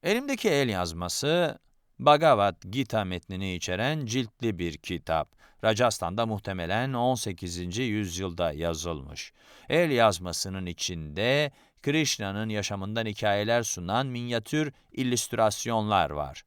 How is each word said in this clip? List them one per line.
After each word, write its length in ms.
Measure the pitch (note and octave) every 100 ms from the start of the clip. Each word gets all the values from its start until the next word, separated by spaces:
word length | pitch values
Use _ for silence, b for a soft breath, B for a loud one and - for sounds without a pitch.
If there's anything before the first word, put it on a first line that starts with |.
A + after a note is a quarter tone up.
Elimdeki 480 | E3+ A3+ C#4 C4+ G#3+
el 180 | C#3+ C3
yazması, 880 | F#2+ F2+ E2 F2 - C#3+ E3+ E3+ - _ _ _ _
Bhagavad 640 | C#3 D3 D#3+ A#2 G2+ F2+ G2
Gita 340 | A#2 C3 A2+
metnini 500 | F#2+ F2+ - F#2 F#2+
içeren 520 | F2+ - F#2 B2 D#3 B2
ciltli 520 | B2 A#2 _ A#2 F2+
bir 200 | E2+ D2+
kitap. 580 | - F2 - D#2+ C#2+ b b b
Rajasthan'da 640 | A2 A2 B2 - E2+ G2 A2+
muhtemelen 680 | G#2 G2+ F#2 E2+ G#2 C3
on 220 | B2+ B2
sekizinci 680 | B2 - F2 F#2 F2 F2+ G2
yüzyılda 680 | B2+ G#2 G2+ E2+ F#2+ E2+ F2
yazılmış. 800 | D2+ E2+ D#2+ E2+ D#2 C#2 D2 - B B B B
El 220 | D#3 E3+
yazmasının 760 | B2+ A2+ F2+ F2+ E2 G2 F#2+ F2+
içinde 840 | E2+ - F2 D2+ D2+ A2+ C#3 D3 b b b
Krishna'nın 680 | - D#3 D3 - G2+ G2+ A2
yaşamından 580 | G#2+ G2 G2+ F#2+ A2 A2
hikayeler 560 | G#2 G#2+ G2+ G#2 A#2
sunan 440 | A2+ - F2 A2 C3+
minyatür 680 | B2 A#2+ A#2 A2 D3+ D3+ b b
illüstrasyonlar 1160 | - B2+ A#2+ - A2+ A2 - - A2+ G#2+ G2 D2+
var. 320 | D2 C#2 C#2